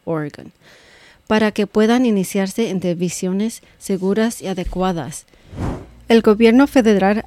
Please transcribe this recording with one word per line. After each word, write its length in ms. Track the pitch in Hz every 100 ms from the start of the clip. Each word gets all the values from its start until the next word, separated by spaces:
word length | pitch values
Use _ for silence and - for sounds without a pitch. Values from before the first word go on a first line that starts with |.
Oregon, 480 | - 160 147 - - _ _ - _ _ - _ -
para 240 | 214 214
que 160 | 208 196
puedan 400 | 214 220 240 254
iniciarse 640 | 202 180 202 190 190 226
intervenciones 920 | 180 180 170 180 - 185 190 220 - _ _
seguras 600 | - 196 190 202 226 226
y 60 | 175
adecuadas. 800 | 185 175 180 185 170 135 - - _ _ - - - - - -
El 140 | 226
gobierno 440 | 220 214 226 240 277
federal 600 | 277 226 202 190 208